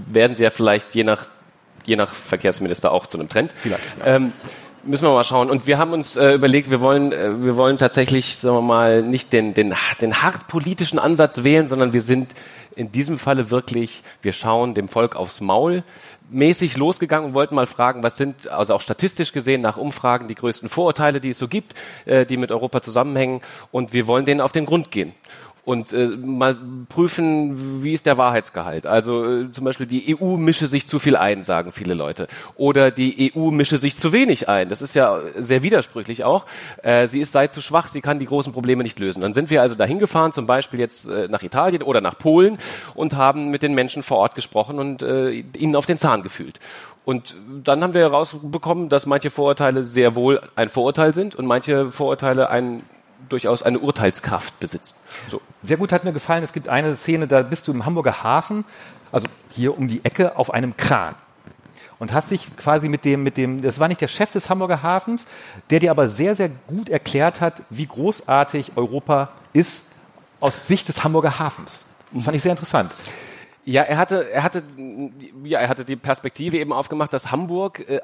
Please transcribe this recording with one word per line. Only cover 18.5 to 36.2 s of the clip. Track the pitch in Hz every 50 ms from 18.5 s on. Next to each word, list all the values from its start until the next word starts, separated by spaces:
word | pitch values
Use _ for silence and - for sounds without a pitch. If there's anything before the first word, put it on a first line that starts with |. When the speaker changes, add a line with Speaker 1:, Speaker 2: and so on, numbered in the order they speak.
| 69 85 104 107 101
Speaker 1:
auch | 101
statistisch | - - - - 180 190 - - 160 -
gesehen | - 143 113 131 135 127
nach | 117 107 104
Umfragen, | - 139 147 - - - 123 123 123 120
die | 110 110
größten | - 120 117 110 - 117 110
Vorurteile, | - 165 175 160 - - 151 147 139 139
die | 127 131
es | 120 -
so | 131
gibt, | 117 180 214 - _ - - - - - - -
äh, | - 131 131 123
die | 127 127
mit | 127 123 117
Europa | 117 113 127 127 - 123
zusammenhängen. | - 113 110 123 131 147 139 131 131 127 131 123 - - - - - -
Und | - 127 127 113 120
wir | 123 113
wollen | 113 120 131 139
denen | 143 143 143
auf | 131 135
den | - 160 147
Grund | 143 165 170 143 -
gehen. | - 101 85 78 - _ _ - - - - - - _ -
Und, | 127 123 117 110 -
äh, | 107 123 123
mal | 117 101 127 127 131 131 127 131 131 127 117 127 123 131 127 123
prüfen, | - - 165 175 170 - 175 165 160 156 151 151 143 139 131 135 135 135 135 135
wie | 151 160
ist | 151 -
der | 156 131
Wahrheitsgehalt. | 127 127 123 120 110 - - - 90 82 82 80 80 -
Also, | 76 107 113 110 120 120 120 117 120 123 120
äh, | 127 127
zum | 120 127 131
Beispiel | 131 127 - 127
die | 120 123 131 98 147
E | 160
U | - 190 185 185
mische | 165 160 165 160 - 156
sich | 131 139 139 -
zu | - 156
viel | 139 - 147 131
ein, | - 92 104 104 98 90
sagen | 98 87 82 85 87 -
viele | - 101 87 90
Leute. | 82 73 73 - - 87 - - - - - -
Oder | - 139 143 139 139 135 131
die | 113 131 127 131 - - 135
E | 131 -
U | 160 160 160
mische | 151 147 143 - 156
sich | 131 139 143 -
zu | - - 160 185
wenig | 247 269 240 143 - -
ein. | - 101 95 92 90
Das | 104 -
ist | 143 135 -
ja | 143 127 104 98 80 78 85 -
sehr | 101 123 117 131 131 143
widersprüchlich | 202 226 156 - - - 117 101 113 117 -